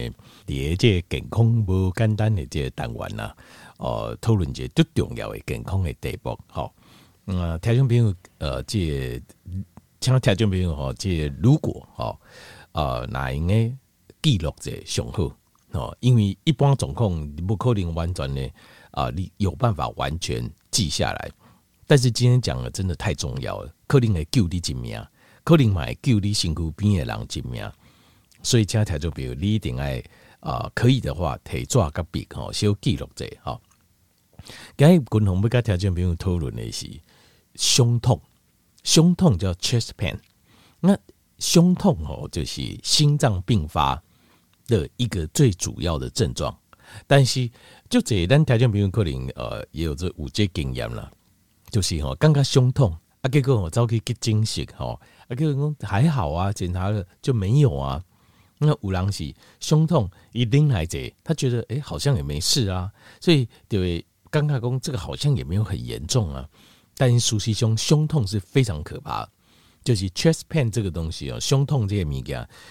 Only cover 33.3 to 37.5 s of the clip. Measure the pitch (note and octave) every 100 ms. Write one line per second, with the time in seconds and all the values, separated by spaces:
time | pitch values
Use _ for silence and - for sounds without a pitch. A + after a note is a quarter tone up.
33.3 | - - A#1+ _ _ _ _ _ _ _
34.3 | - - - - - C#3+ F3+ A2+ G#2+ G#2
35.3 | F2+ G#2+ B2 A2+ F2+ G2 F2 F2+ E2+ -
36.3 | F2 C#2 A1+ A1 A1 - - - _ _
37.3 | _ _